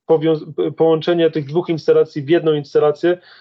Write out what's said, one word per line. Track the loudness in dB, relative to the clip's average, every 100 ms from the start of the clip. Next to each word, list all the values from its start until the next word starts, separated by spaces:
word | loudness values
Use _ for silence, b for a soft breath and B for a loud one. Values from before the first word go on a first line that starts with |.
| _
powią-, | 0 2 -2 -4 -6 -6 0
połączenie | 0 2 0 0 0
tych | 0 -4
dwóch | -4 -4
instalacji | -4 0 2 2 -4
w | 0
jedną | 0 2
instalację, | -2 -2 0 0 0 -2 -2 B B